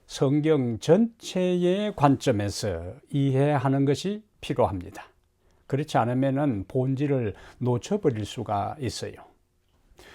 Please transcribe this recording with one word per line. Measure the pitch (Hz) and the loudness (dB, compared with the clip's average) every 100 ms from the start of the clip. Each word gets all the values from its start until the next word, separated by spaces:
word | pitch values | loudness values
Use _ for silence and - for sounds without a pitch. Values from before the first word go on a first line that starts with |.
| - | -12
성경 | - 139 147 151 151 123 113 | -2 2 2 2 2 0 -2
전체의 | - 180 233 - - 185 180 180 175 190 208 202 | 4 4 4 -2 -8 -2 0 2 2 0 -2 2
관점에서 | 143 131 - 104 101 - 107 85 87 - - | 4 4 2 0 -2 -4 -4 -4 -8 -14 -6
이해하는 | 143 139 131 143 147 135 135 143 | -2 0 2 2 2 2 2 2
것이 | 135 185 208 - - | 0 -2 -6 -10 -16
필요합니다. | - 139 107 92 90 - - _ _ _ _ _ - | -6 0 0 0 -10 -16 -20 _ _ _ _ _ -4
그렇지 | 139 151 139 | -4 0 0
않으면은 | 117 127 139 135 147 104 95 | 2 2 0 0 0 -2 -2
본질을 | 135 131 131 143 135 110 - - - | -2 0 0 0 0 -2 -6 -14 -6
놓쳐버릴 | 120 120 - 202 160 110 101 | -2 -2 -2 0 0 0 -6
수가 | - 107 104 101 104 | -8 -4 -4 -4 -6
있어요. | 123 - 104 - - _ _ _ _ _ _ _ - | -8 -6 -10 -14 -20 _ _ _ _ _ _ _ -20